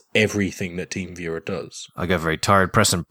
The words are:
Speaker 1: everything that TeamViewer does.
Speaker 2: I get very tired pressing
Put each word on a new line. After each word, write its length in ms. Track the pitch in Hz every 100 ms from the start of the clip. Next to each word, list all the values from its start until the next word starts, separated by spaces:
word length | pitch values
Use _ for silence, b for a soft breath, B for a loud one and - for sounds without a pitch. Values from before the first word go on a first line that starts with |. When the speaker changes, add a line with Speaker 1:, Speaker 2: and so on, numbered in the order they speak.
| _ 110
Speaker 1:
everything 600 | 104 104 92 - 92 87
that 120 | 82
TeamViewer 560 | 101 90 90 85 82 -
does. 400 | 90 - - - -
Speaker 2:
I 120 | 87
get 140 | 87
very 160 | 80 80
tired 340 | - 98 92
pressing 320 | 110 101 90 -